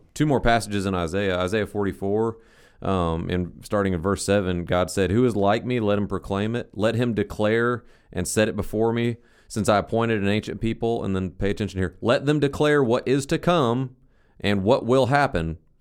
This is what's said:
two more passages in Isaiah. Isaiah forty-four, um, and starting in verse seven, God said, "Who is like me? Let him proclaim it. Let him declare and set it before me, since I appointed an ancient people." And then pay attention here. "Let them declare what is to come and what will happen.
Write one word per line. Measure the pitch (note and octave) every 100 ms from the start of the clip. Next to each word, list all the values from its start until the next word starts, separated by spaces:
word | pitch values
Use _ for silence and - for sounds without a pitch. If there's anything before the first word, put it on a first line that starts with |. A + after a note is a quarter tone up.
| -
two | - D3+
more | B2
passages | A#2 A#2 G#2 G2+
in | G2
Isaiah. | F#2 E2 F#2+ G2+ F2+
Isaiah | F#2 A2 F#2+
forty-four, | G#2 G2 F#2 G2 G#2 A2+ A2 _ _ - -
um, | - F#2+ E2+ E2 F2
and | F2+ F2 -
starting | - G#2 G2
in | F2+
verse | F#2 F#2+
seven, | - G2+ F2+ F2
God | E2+ F2+ F2+
said, | - F2+
"Who | G#2+
is | B2+
like | G#2 G2 A2+
me? | A#2 B2
Let | G#2 G2+
him | G#2
proclaim | F#2+ - G2 G#2+
it. | A#2+ -
Let | G#2 A2
him | A2+ B2
declare | G#2 G2+ - G#2+ A2+ A#2+ A#2+ - - -
and | - F2
set | A2 G#2+
it |
before | G#2 G2+ G#2+ A2+
me, | A#2 A#2 A#2 _ _ -
since | A2 G#2+
I | G#2
appointed | F2+ A2+ A2+ A2
an | G2
ancient | G#2+ - G2+
people." | A2+ A2 A#2 A#2
And | G2+ F#2+
then | F#2
pay | F2+ G2+
attention | G2+ G2+ F#2
here. | F#2 -
"Let | G#2+ B2+ C3+
them | D3+
declare | C#3 - D3+ D3
what | A#2+ B2 -
is | C#3 -
to | D#3+
come | E3+ F3 A#2+ B2 C3 - _ _ _ -
and | G2 G#2
what | F#2+ C3
will | A2+ C3 A#2+
happen. | C#3+ C#3 F2 D#2+ E2 _ _